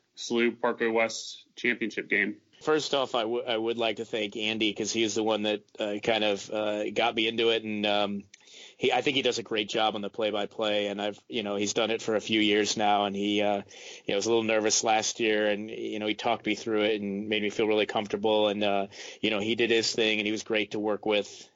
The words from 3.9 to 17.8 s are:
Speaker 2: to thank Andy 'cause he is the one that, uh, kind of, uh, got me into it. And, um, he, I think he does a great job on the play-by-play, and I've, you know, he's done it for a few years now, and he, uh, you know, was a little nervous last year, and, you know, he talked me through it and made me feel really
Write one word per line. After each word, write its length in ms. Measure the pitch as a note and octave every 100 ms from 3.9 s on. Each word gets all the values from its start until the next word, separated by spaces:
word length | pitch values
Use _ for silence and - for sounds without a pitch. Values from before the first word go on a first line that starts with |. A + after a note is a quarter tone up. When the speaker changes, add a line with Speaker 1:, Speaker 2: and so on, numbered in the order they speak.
| G#2+
Speaker 2:
to 100 | A2+
thank 300 | A2+ G#2 A2
Andy 380 | G#2+ A2 G#2+
'cause 180 | G2+ G2+
he 100 | A2+
is 140 | A2 A2
the 80 |
one 200 | A2 G#2+
that, 180 | G#2+ G#2+ - -
uh, 160 | G#2+ G#2
kind 220 | A#2 A2 G#2+
of, 260 | G2 -
uh, 380 | A2 G#2 G#2 G#2+
got 260 | G#2+ A#2 A2+
me 140 | A2+
into 200 | A2+ A#2
it. 120 | A2+
And, 220 | A2 G#2+ G#2
um, 380 | G#2 G2+ G2+ - - - - - -
he, 160 | B2+
I 80 | B2
think 160 | C#3+ C3+
he 60 |
does 180 | B2 A2+
a 40 |
great 260 | G2+ A2 G#2
job 260 | A2+ A2 G#2
on 60 |
the 80 | G2+
play-by-play, 800 | - G#2+ G#2 G2+ - G#2+ G#2 G2+
and 140 | G2+
I've, 180 | G#2 G2+ -
you 140 | A#2+
know, 120 | G2+ G2+
he's 180 | G2+
done 180 | - A2
it 100 | A2
for 140 | - G#2+
a 60 |
few 180 | G#2+ A2
years 360 | G#2 G#2 G#2 A2+
now, 300 | G#2+ G#2 G2+
and 100 | G2
he, 260 | G#2 G#2
uh, 200 | G#2 G2+ - - - - -
you 40 |
know, 60 | G2+
was 100 | G#2+
a 40 |
little 140 | A#2
nervous 400 | A2 A2 G#2+ -
last 360 | A#2 A2 G#2+ -
year, 280 | A2+ G#2+ G#2+
and, 220 | G#2 A2
you 300 | A2+ A2+ G#2+
know, 80 | G#2+
he 80 | G#2
talked 300 | A#2+ A2+ G#2+
me 100 | G#2
through 280 | A#2 G#2+
it 180 | G#2 A2
and 280 | G2+ G2 G#2+
made 120 | G#2+
me 80 | G#2
feel 180 | A2 G#2+
really 180 | G#2+